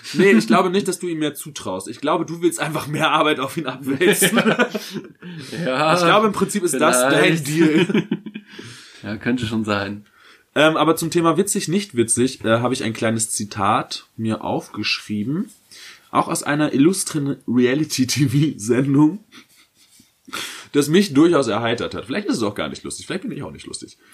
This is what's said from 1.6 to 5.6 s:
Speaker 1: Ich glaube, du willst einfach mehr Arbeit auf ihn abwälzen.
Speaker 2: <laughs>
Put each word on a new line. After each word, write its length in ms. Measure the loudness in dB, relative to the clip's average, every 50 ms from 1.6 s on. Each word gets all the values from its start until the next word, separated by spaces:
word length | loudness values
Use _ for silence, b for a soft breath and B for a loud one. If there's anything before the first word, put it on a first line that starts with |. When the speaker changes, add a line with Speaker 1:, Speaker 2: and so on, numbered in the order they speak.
| -8 -8 -8 -8 -8 -10
Speaker 1:
Ich 120 | -10 -6
glaube, 260 | -4 -2 -2 -2 -2
du 160 | -4 -4 0
willst 180 | 0 0 0 0
einfach 260 | -4 -4 -4 -6 -6
mehr 240 | -6 -4 -2 0 2
Arbeit 300 | 2 2 2 2 0 0
auf 160 | -4 -6 -6
ihn 100 | -8 -8
abwälzen. 720 | -8 -8 -8 -6 -4 -2 2 4 4 4 4 2 2 2 2
Speaker 2:
<laughs> 1300 | 2 2 2 0 0 -2 -4 -10 -10 -10 -12 -12 -12 -14 -20 _ -18 -16 -14 -14 -14 -12 -8 -6